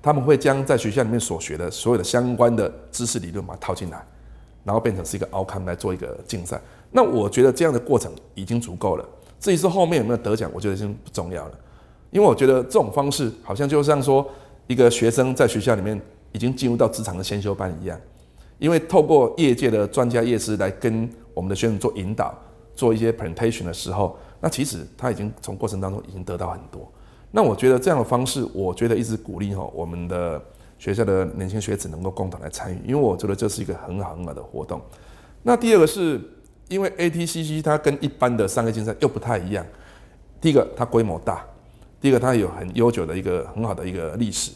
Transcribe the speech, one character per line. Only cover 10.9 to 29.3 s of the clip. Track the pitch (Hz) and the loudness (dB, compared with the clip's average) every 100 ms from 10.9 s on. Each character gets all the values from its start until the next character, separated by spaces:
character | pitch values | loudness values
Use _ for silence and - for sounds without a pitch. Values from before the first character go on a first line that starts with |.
| 104 | -8
不 | - | -10
重 | - 87 | -8 -6
要 | 87 76 | -8 -10
了。 | - - - - - - | -16 -20 -20 -20 -20 -4
因 | 190 | 4
为 | 202 | 6
我 | |
觉 | 117 131 | 6 6
得 | 131 | 4
这 | 123 | 4
种 | 214 123 | 0 2
方 | 117 139 | 0 -2
式 | 139 123 110 | -2 -4 -4
好 | - | -10
像 | 101 143 | -4 0
就 | 151 | 2
像 | 147 143 | 4 2
说 | 131 135 139 - - - - | 4 4 2 -10 -20 -20 -4
一 | 127 | 6
个 | 120 | 6
学 | 120 117 | 6 2
生 | 117 127 | 4 2
在 | 123 117 | 4 2
学 | 110 | 4
校 | 104 | 0
里 | 107 | 0
面 | 98 107 - - - | 0 -4 -8 -20 -10
已 | 101 | -2
经 | 117 | -2
进 | 127 127 | 0 0
入 | 120 | 2
到 | 117 | 2
职 | - | 0
场 | 110 90 | -6 -6
的 | |
先 | 98 101 | -4 -4
修 | 101 | -4
班 | 98 95 80 | -2 -4 -6
一 | |
样， | 90 82 - - - - - - | -8 -10 -14 -20 -20 -20 -20 -2
因 | 151 | 2
为 | 165 | 2
透 | 160 185 | 4 4
过 | 151 156 120 - | 6 6 6 4
业 | 151 | 2
界 | 120 123 | 4 2
的 | 110 101 | 2 0
专 | - 123 | 0 2
家 | 117 | 2
业 | 117 113 | 2 0
师 | 110 104 | 0 -2
来 | 95 | -2
跟 | 95 120 113 117 - - | -2 -2 -2 -4 -8 -12
我 | - | -8
们 | 92 | -4
的 | |
学 | 98 117 | -2 0
生 | 104 | 0
做 | 117 101 | -2 -4
引 | 92 | -6
导， | 107 - - - - - | -4 -4 -6 -20 -20 -20
做 | - 120 | 0 2
一 | 110 | 2
些 | 113 | 2
presentation | 113 98 82 117 117 | 0 -6 -2 -2 -2
的 | 87 | -6
时 | 82 - | -6 -6
候， | 98 95 - - - | -2 -2 -4 -20 -4
那 | 165 | -4
其 | 147 | -2
实 | 135 90 73 - | -4 -4 -12 -6
他 | 127 | -6
已 | |
经 | 104 104 - | -4 -6 -8
从 | - | -12
过 | 101 104 | -6 -6
程 | 98 | -4
当 | 95 | -6
中 | 101 - | -8 -10
已 | |
经 | 92 | -12
得 | 90 90 | -10 -8
到 | 90 | -8
很 | 92 - | -8 -14
多。 | - - - - - - | -18 -18 -20 -20 -20 -4
那 | 214 | 2
我 | 185 | 2
觉 | 104 131 | 4 4
得 | 123 | 6
这 | 185 | 4
样 | 151 | 2
的 | |
方 | 110 120 127 | 2 0 0
式， | 139 117 | -2 -4
我 | 92 92 | -4 -4
觉 | 87 117 | 0 0
得 | 110 | 2
一 | |
直 | 117 110 | 0 -6
鼓 | - | -8